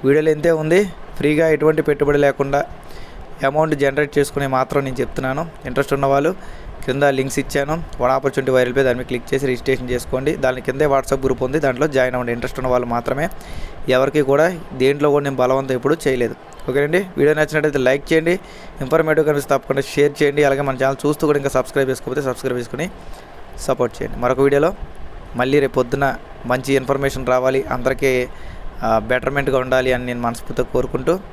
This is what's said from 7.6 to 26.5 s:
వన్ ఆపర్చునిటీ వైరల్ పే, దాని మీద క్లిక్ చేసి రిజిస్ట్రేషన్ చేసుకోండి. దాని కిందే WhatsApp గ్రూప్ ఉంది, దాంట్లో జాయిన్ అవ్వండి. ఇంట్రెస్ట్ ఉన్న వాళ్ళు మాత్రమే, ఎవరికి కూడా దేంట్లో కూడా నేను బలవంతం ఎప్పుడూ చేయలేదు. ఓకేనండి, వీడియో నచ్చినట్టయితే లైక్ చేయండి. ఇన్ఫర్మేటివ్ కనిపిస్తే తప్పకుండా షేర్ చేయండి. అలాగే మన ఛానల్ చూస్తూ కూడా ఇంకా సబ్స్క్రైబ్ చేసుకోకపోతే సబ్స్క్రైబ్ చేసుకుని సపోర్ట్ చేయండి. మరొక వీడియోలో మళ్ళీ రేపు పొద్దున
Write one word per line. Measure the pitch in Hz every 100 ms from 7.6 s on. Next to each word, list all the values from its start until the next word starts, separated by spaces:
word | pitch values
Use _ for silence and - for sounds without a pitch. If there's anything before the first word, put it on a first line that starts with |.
| 139 165 160 -
వన్ | 123 135
ఆపర్చునిటీ | 135 139 131 127
వైరల్ | 123 127
పే, | 131
దాని | 120
మీద | 123
క్లిక్ | 123 127
చేసి | 135 135
రిజిస్ట్రేషన్ | 123 - 127 123
చేసుకోండి. | 123 - 131 139 147
దాని | 131 127 127
కిందే | 131 147
WhatsApp | 139 - 131 131
గ్రూప్ | 131 127
ఉంది, | 151 143
దాంట్లో | 123 143 135
జాయిన్ | 127 127
అవ్వండి. | 120 117
ఇంట్రెస్ట్ | 120 -
ఉన్న | 127
వాళ్ళు | 123 120 117
మాత్రమే, | 117 131 170 - - - - - - 127
ఎవరికి | 135 147 135
కూడా | 143 170 175 - 131
దేంట్లో | 131 143 147
కూడా | 143 143
నేను | 135
బలవంతం | 127 135 135 127
ఎప్పుడూ | 135 160 143
చేయలేదు. | 127 117 113 - - -
ఓకేనండి, | 131 147 175 190 151
వీడియో | 143 151
నచ్చినట్టయితే | 147 151 151 139 127
లైక్ | 143 -
చేయండి. | 160 165 190 - - - -
ఇన్ఫర్మేటివ్ | 131 156 156 156 151
కనిపిస్తే | 143 139 135
తప్పకుండా | - 139 135
షేర్ | - 147 139
చేయండి. | 147 143 143
అలాగే | 135 139
మన | 131
ఛానల్ | 135 139 143
చూస్తూ | 151 156
కూడా | 143
ఇంకా | 139 131
సబ్స్క్రైబ్ | 127 139 131
చేసుకోకపోతే | 127 - 131 139
సబ్స్క్రైబ్ | 123 131 123
చేసుకుని | 120 135 175 - - - - - - - -
సపోర్ట్ | 127 120 -
చేయండి. | 107 - 123
మరొక | 127 139
వీడియోలో | 143 160 - - - - - - 120
మళ్ళీ | 127 143
రేపు | 135 131
పొద్దున | 120 135 139 - - - 120